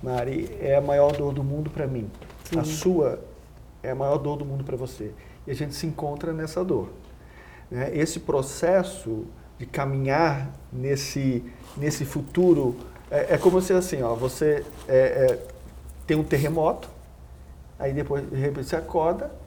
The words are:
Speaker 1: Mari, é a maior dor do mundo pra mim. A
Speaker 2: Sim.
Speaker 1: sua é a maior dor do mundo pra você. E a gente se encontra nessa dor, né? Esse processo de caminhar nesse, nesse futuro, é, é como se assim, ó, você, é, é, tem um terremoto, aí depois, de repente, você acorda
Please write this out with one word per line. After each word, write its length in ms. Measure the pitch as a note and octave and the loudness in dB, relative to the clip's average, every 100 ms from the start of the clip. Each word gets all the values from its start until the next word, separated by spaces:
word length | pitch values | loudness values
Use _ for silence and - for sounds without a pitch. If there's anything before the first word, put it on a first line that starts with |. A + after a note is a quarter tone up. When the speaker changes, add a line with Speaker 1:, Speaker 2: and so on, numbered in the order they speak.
Speaker 1:
Mari, 480 | B2+ B2 B2 C#3 - - | -2 -2 -2 -2 -6 -6
é 160 | C#3 C#3 | 2 2
a 60 | |
maior 300 | C#3+ C#3+ C#3+ D3 | 4 6 6 4
dor 160 | C#3+ | -2
do 100 | C#3 | -2
mundo 260 | C3+ C#3+ D3+ | -2 -2 -4
pra 160 | - C#3 | -4 -4
mim. 240 | C3 G2+ - - - - E3 | -4 -6 -10 -18 -18 -4 -2
A 60 | |
Speaker 2:
Sim. 80 | D#3 | -2
Speaker 1:
sua 480 | D#3 F#3 F3+ C#3 - - - - - - - | 0 2 4 4 0 -10 -20 -20 -20 -20 -12
é 80 | C3 | -6
a 40 | C3 | -2
maior 220 | C#3 D3 | 2 2
dor 200 | C#3 D3 | 0 -4
do 80 | C#3+ | -4
mundo 180 | C3+ | -6
pra 120 | C3+ B2+ | -4 -6
você. 360 | B2 - G#2+ - - - - | -6 -8 -10 -12 -18 -18 -10
E 60 | |
a 20 | |
gente 220 | B2+ D3 - | -6 -6 -4
se 100 | E3 | -6
encontra 480 | - D3+ D3 E3 | -4 -6 -4 -6
nessa 300 | D#3+ D#3 F3 | -4 -4 -4
dor, 260 | F#3 C3+ F2+ - - - - - - - - | 0 0 -2 -10 -20 -20 -20 -20 -20 -20 -10
né? 220 | B2 C3+ D3+ | -4 -2 0
Esse 240 | D#3 - | 0 -2
processo 1040 | - C#3 C3+ - E3+ F#3+ F3+ - - A2 A2 - - - | 0 0 0 -2 2 4 2 -6 -6 -6 -8 -14 -20 -14
de 60 | - | -8
caminhar 840 | - C#3 C3+ C3+ C#3+ E3 C#3 C3+ - - | -4 -2 0 0 4 4 2 -4 -10 -12
nesse, 680 | B2+ C3 C3+ - C#3 C3+ A#2+ A#2+ - - - | -6 -2 -2 -2 0 0 0 -4 -16 -16 -4
nesse 280 | D3 D3 C#3 | -4 -2 -4
futuro, 680 | D#3 C3+ - F3+ D#3 C3 A#2+ - - - | -4 -2 4 6 6 4 -2 -10 -16 -2
é, 260 | D3 - D#3 | 0 2 4
é 20 | |
como 240 | F#3+ F3+ | 6 4
se 100 | F#3 | 4
assim, 300 | F#3 F3+ C#3+ | 2 2 -2
ó, 100 | A#2 | 0
você, 500 | A#2 B2+ - D#3 D3 - - - | 0 -2 2 2 2 -2 -12 4
é, 100 | C3 | 6
é, 420 | C3 B2+ C3 A#2+ - - - - - - - | 6 6 4 4 -4 -16 -16 -18 -18 -16 0
tem 120 | D#3 | 0
um 60 | |
terremoto, 680 | D3+ C#3+ D3 E3 D#3+ A#3 - - - - - - - - - - | 4 2 2 2 2 0 -8 -18 -20 -20 -20 -20 -20 -20 -20 -6
aí 140 | C#3 | -4
depois, 360 | C#3 C#3+ C#3+ C3+ | -2 -2 -2 -2
de 60 | C3+ | -2
repente, 320 | C#3 C#3 C3 | -2 -2 -2
você 80 | E3 | -4
acorda 560 | D#3+ F3 D#3+ F#3 - - | 0 0 2 0 -6 -10